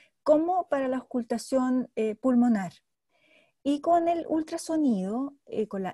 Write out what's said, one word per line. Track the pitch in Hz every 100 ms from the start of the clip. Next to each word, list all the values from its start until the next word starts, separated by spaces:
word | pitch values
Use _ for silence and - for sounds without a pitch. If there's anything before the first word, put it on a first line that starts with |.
| _ _
como | - 302 330 370 339
para | 277 262
la | 254
auscultación, | - 254 233 226 - 262 254 254 233 -
eh, | 220 208
pulmonar. | 262 247 240 214 180 - _ _ _ _ _ _ _ _
Y | 277 294
con | 311 339 339
el | 339 -
ultrasonido, | 320 320 330 - 320 285 202 185 233 277 285 -
eh, | - 214
con | 196
la | 190